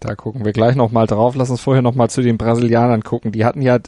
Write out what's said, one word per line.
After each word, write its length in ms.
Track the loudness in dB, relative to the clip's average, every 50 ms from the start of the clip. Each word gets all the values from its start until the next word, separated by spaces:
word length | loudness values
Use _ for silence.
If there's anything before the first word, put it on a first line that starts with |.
Da 140 | -10 -10 -10
gucken 280 | -8 -10 -10 -8 -4 -4
wir 80 | -2
gleich 240 | 0 2 2 2 2
nochmal 320 | 2 2 2 2 0 0
drauf. 280 | 2 2 2 2 0 0
Lass 120 | 0 -4 -2
uns 120 | -4 -4
vorher 200 | -2 0 2 2
nochmal 280 | 2 2 2 0 0 0
zu 120 | 0 0
den 160 | 0 0 0
Brasilianern 640 | 0 0 0 0 2 2 2 2 2 2 2 0 0 -2
gucken. 280 | -4 -6 -6 -6 -6
Die 140 | -2 0 0
hatten 160 | 0 0 0
ja, 160 | 0 2 0 0 -2